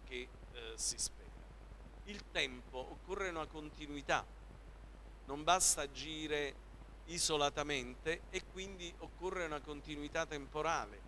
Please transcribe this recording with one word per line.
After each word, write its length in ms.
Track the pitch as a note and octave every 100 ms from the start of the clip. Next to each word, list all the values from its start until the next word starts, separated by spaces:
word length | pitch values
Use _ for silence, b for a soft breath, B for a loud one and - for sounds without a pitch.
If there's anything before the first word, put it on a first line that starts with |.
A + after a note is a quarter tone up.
| -
che, 220 | B2 B2+ - -
eh, 220 | B2 A2+ A2+
si 220 | - -
spera. 320 | - - - - - - - - - - -
Il 240 | G3+ -
tempo, 460 | F3+ C#3 B2+ B2 B2+
occorre 520 | C3 - E3+ F#3+ F#3+
una 160 | E3 D3+
continuità, 800 | D#3 D3+ - D3 D3 C#3+ D3+ - - - - - - - - - - -
non 200 | C#3+ D#3
basta 360 | F#3 - -
agire 840 | C#3+ C3 C#3+ D#3 D#3 D3 C#3+ - - - - - -
isolatamente 1160 | E3+ - D#3 C#3+ D3+ D3 C#3+ B2 B2 D#3 E3+ -
e 140 | F#3 -
quindi 420 | F#3 G3 F#3 E3+ F3
occorre 480 | E3 - F3+ F#3 E3
una 160 | D3+
continuità 640 | D3 D3 D3+ D3 D3 E3 D#3+
temporale. 720 | D3 C3 D3+ D#3 D#3 G#2+ G2+